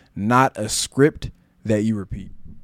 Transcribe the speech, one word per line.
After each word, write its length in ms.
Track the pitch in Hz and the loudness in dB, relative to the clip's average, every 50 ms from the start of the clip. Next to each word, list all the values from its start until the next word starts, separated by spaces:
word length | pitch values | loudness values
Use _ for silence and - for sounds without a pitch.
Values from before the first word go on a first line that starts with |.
| _ _ - | _ _ -8
not 380 | 95 98 110 123 127 131 131 - | -4 0 2 4 4 4 2 0
a 120 | - 107 98 | -4 -6 -4
script 640 | - - - - - 131 135 160 - - - - - _ _ _ _ _ - | -4 -4 -6 -2 2 4 4 4 4 0 -10 -12 -12 _ _ _ _ _ -2
that 180 | 107 110 104 107 | 0 0 2 2
you 140 | 113 110 | 0 -2
repeat." 340 | 104 92 - - - - - - - - - - - | -2 -4 -8 -10 -12 -12 -12 -14 -16 -16 -16 -16 -18